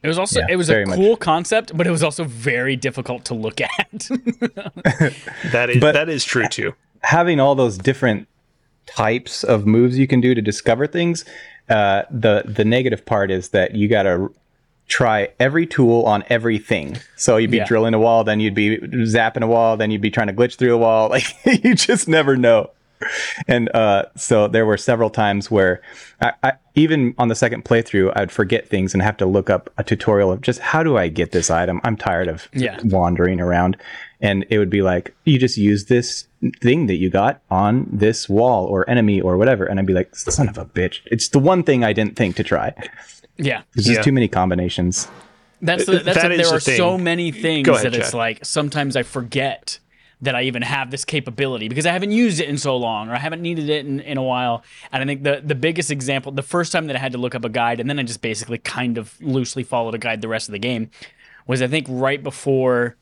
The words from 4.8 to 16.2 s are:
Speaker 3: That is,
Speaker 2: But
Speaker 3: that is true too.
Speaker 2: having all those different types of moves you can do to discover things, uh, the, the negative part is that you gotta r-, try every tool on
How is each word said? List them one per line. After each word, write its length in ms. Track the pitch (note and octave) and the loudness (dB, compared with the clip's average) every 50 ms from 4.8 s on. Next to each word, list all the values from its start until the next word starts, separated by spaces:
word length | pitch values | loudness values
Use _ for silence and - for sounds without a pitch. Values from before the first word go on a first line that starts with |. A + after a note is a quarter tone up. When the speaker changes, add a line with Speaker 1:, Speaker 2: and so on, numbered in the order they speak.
| - F3 B2+ - D#3+ C3+ - - - - - - - - | -2 -2 2 2 0 0 0 -4 -16 -16 -16 -10 -8 -2
Speaker 3:
That 180 | B2 A#2+ A#2+ A#2+ | 0 0 0 2
is, 100 | A#2+ B2 | 2 4
Speaker 2:
But 140 | C3 D3+ D3+ | 4 6 4
Speaker 3:
that 160 | F#3 D#3+ E3+ | 4 0 0
is 140 | D#3+ C3+ - | -2 -4 -4
true 220 | - - B2+ A2 - | -2 -2 -2 -2 -2
too. 260 | - - G#2 G2+ G#2 _ _ _ _ _ - | -4 -6 -6 -8 -8 _ _ _ _ _ -2
Speaker 2:
having 360 | - - E3 E3+ F3 E3+ C#3+ | 2 2 4 4 4 4 4
all 160 | C3+ C#3 C#3+ | 4 4 4
those 220 | C3 C3 A#2+ G2+ F#2 | 4 2 0 0 0
different 500 | F#2 B2+ C3 - - B2 G#2+ G2 - _ _ _ _ _ _ _ _ _ _ _ _ | 0 0 0 2 2 0 0 0 -4 _ _ _ _ _ _ _ _ _ _ _ _
types 580 | - - - A2 G#2+ A#2 B2+ B2 - - - - | -18 -4 0 0 2 2 0 -4 -8 -10 -8 0
of 220 | - A#2 G#2+ G2+ | 2 2 2 4
moves 320 | G#2 G#2+ A2+ A#2+ B2 B2 C3 | 4 6 6 6 4 4 2
you 100 | C3+ C3 | 2 4
can 140 | C3+ B2+ | 4 4
do 120 | A#2+ B2+ B2+ | 4 4 4
to 60 | A#2 | 2
discover 460 | G#2+ G#2+ G2+ - - - A#2 A#2 C#3+ D3 | 0 -2 -4 -2 0 0 0 2 0 -2
things, 380 | - E3+ E3+ E3+ E3+ E3 - - - - - - - - _ _ | -2 -2 -2 0 -2 -4 -6 -14 -20 -20 -20 -20 -20 -20 _ _
uh, 340 | A#2 G#2+ G#2 G2+ G2 G2+ - - | 2 2 2 2 2 0 -2 -4
the, 340 | D3+ B2 A2 A2+ G#2 G#2 - | -8 0 2 2 2 2 0
the 200 | - G#2+ G#2 G#2+ | -4 -2 0 2
negative 400 | G#2+ A2+ B2 B2+ B2+ A2+ - _ | 2 2 2 2 0 -2 -4 _
part 260 | - A#2 G#2 G2+ G2 | -2 0 0 0 0
is 180 | F#2+ F#2 F2+ - | -2 -4 -4 -2
that 260 | - G2+ F2+ - - | 0 0 0 0 0
you 120 | G#2+ G#2 G#2 | 0 0 2
gotta 220 | A2+ G#2+ G2 G2 | 2 2 2 2
r-, 220 | F2+ F2 F#2+ G2 - _ _ _ _ _ _ _ _ _ _ _ | 0 0 -2 -4 -8 _ _ _ _ _ _ _ _ _ _ _
try 420 | - - C3 A#2 A2 G#2+ G2+ - _ _ | -2 0 2 2 2 0 0 -4 _ _
every 260 | B2 C3+ C#3+ E3 E3 | 0 2 2 0 -2
tool 380 | E3 - - C3 A#2 A#2 A#2 A2+ | -2 2 2 4 4 4 4 4
on 200 | A2+ G#2 G2+ | 2 2 0